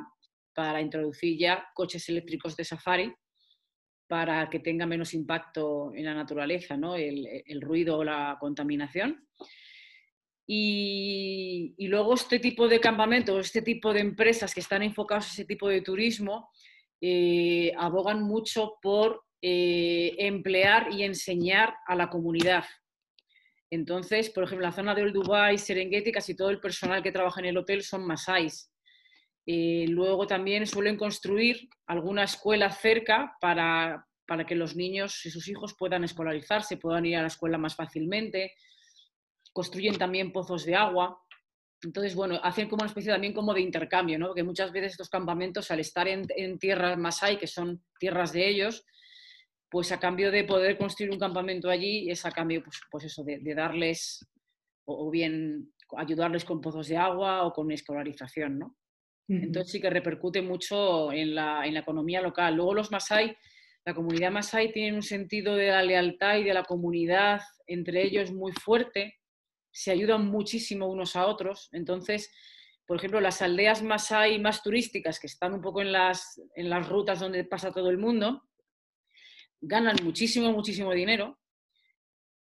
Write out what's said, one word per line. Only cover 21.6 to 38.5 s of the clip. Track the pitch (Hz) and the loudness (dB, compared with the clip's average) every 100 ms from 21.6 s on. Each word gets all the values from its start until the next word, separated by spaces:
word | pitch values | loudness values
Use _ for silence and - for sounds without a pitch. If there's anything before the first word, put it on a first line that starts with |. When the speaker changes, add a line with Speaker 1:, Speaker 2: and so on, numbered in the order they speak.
| 220 - - | 4 0 -2
Speaker 1:
a | |
la | 180 175 | 0 0
comunidad. | 175 165 165 175 175 - - _ _ _ _ _ _ _ _ _ | -2 0 2 4 2 0 -12 _ _ _ _ _ _ _ _ _
Entonces, | 165 160 180 175 214 220 | -4 -2 -4 0 0 0
por | 190 | -2
ejemplo, | 185 185 175 | -2 0 -2
la | |
zona | 180 202 | -2 0
de | 202 | 2
Old | 208 | 2
Dubai, | 196 185 208 208 202 | 2 4 4 6 4
Serengeti, | 202 185 185 202 208 | 0 -2 0 0 0
casi | 208 190 | -2 -4
todo | 165 190 | -2 0
el | 202 | 0
personal | 196 175 185 190 | -4 -4 0 0
que | 190 | 0
trabaja | 185 180 185 | 0 0 0
en | 180 | -2
el | 180 | -2
hotel | 185 202 | 0 -2
son | 196 190 180 | -2 -6 -4
masáis. | 156 - 185 156 - - _ _ _ _ _ _ _ - | -4 0 2 0 -4 -16 _ _ _ _ _ _ _ -4
Eh, | 170 165 170 165 | 0 2 2 2
luego | 170 185 190 202 | 2 2 2 2
también | 190 190 208 214 | 0 0 0 0
suelen | 202 208 208 | 0 0 0
construir | 208 - 190 202 240 240 - _ - | -2 -4 0 2 2 2 -6 _ -6
alguna | 170 175 202 | -4 -2 0
escuela | 196 - 208 214 196 | 0 -2 0 4 2
cerca | - 220 226 226 220 277 - | 2 2 4 4 2 2 -2
para, | 175 170 165 165 165 156 - _ - | 2 4 4 2 0 -2 -10 _ -6
para | 165 | -4
que | 160 | -2
los | 170 160 | -2 -2
niños | 165 180 196 196 - | -4 -4 -2 -4 -6
y | 170 | -10
sus | 170 170 | -10 -10
hijos | 202 202 - | -10 -10 -6
puedan | 185 180 | -2 0
escolarizarse, | 170 170 160 156 - 208 208 175 | -2 -4 -4 -4 0 -2 0 -4
puedan | 165 170 170 | -2 0 2
ir | 170 | 0
a | |
la | 160 | -2
escuela | - 165 160 | -2 -2 0
más | 156 - | -2 -4
fácilmente. | 160 156 160 208 220 185 190 | -8 -4 -2 -2 -2 -4 -6